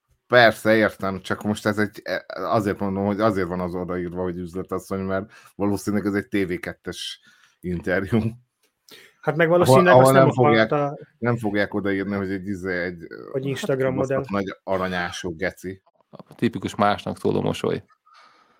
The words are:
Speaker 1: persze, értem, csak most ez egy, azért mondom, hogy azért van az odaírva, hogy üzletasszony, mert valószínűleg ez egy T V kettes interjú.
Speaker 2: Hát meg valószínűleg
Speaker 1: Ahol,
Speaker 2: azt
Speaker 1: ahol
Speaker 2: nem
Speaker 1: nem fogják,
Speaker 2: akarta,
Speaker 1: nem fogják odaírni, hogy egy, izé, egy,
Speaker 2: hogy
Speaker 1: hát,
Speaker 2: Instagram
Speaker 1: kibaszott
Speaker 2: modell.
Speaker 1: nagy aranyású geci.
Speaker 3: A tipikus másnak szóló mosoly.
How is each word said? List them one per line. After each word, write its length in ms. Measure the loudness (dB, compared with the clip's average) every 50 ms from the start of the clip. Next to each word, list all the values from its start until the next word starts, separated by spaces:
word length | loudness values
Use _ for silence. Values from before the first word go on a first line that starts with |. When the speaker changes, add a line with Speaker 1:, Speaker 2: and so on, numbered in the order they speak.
| _ _ _ _ _
Speaker 1:
persze, 480 | 2 4 6 6 6 4 2 2 2 4
értem, 440 | 4 4 2 0 -4 -6 -6 -6 -6
csak 220 | -6 -6 -6 -4
most 240 | -2 -4 -4 -2 -2
ez 120 | -2 0 0
egy, 240 | -2 -2 -4 -12 -8 -6 -6 -6 -6
azért 520 | -10 -10 -8 -4 0 0 0 0 0 -4 -4
mondom, 280 | -4 -4 -4 -2 -2
hogy 140 | -2 0 2
azért 280 | 2 0 2 0 -2 -4
van 120 | -4 -4
az 140 | -4 -4 -4
odaírva, 480 | -6 -6 -6 -6 -6 -6 -6 -6 -6
hogy 140 | -6 -6 -6
üzletasszony, 640 | -6 -10 -8 -8 -10 -8 -6 -8 -8 -6 -6 -6 -6
mert 320 | -4 -4 -4 -4 -4 -8 -16 -20 -20 -18 -6
valószínűleg 520 | -2 -2 0 0 -2 -2 -2 -2 0 0
ez 80 | 0 -2
egy 120 | -2 -4 -2
T 200 | -2 -2 0 -2
V 80 | -4 -6
kettes 600 | -6 -10 -12 _ -12 -12 -10 -10 -10 -12 -12 -16 _ _ _ _ _ _ _ _
interjú. 600 | -8 -6 -6 -4 -2 0 0 0 0 0 0 0 0 0 -6 -8 _ _ _ _ _ _ _ _ _ _ -20 -20 -20 -20 _ _
Speaker 2:
Hát 160 | -4 -2 0
meg 120 | 2 2 4
valószínűleg 440 | 4 4 8 8 8 8 8 8
Speaker 1:
Ahol, 100 | 8 8
Speaker 2:
azt 80 | 8 8
Speaker 1:
ahol 80 | 8 8
Speaker 2:
nem 80 | 6
Speaker 1:
nem 80 | 6 4
fogják, 380 | 4 4 4 6 4 4 2
Speaker 2:
akarta, 260 | 2 -2 -2 -2 -6 -10 -16 _ _ -4
Speaker 1:
nem 180 | -2 -2 -2
fogják 380 | 0 -2 -2 0 0 0 0 -2
odaírni, 400 | -4 -2 -2 -2 -2 -2 -2 -4
hogy 160 | -4 -4 -4
egy, 160 | -6 -6 -6
izé, 360 | -8 -8 -6 -4 -4 -4 -4
egy, 240 | -4 -6 -8 -10 -16 -16 -16 -16 -14 -8
Speaker 2:
hogy 100 | -8 -6
Speaker 1:
hát, 80 | -6 -6
Speaker 2:
Instagram 420 | -6 -6 -4 -4 -2 0 0 -2
Speaker 1:
kibaszott 240 | 0 -2 -2 -2 -2
Speaker 2:
modell. 160 | -4 -4 -4
Speaker 1:
nagy 240 | -4 -4 -4 -4 -8 _
aranyású 760 | -6 -4 -2 -2 -2 -2 -2 -4 -4 -6 -8 -8 -8 -10 -8
geci. 460 | -4 -6 -6 -6 -8 -12 -12 -12 -12 _ _ _ _ _ _
Speaker 3:
A 240 | -20 -20 -20 _ -8
tipikus 400 | -4 -4 -2 -2 -4 -8 -8 -2
másnak 440 | 0 0 0 0 -2 -6 -10 -8 -4
szóló 220 | -2 -2 -2 0
mosoly. 440 | -2 -2 -4 -2 -2 -4 -4 -4 -8 _ _ _ _ _ _ -20 _ _ _ _ _ _ _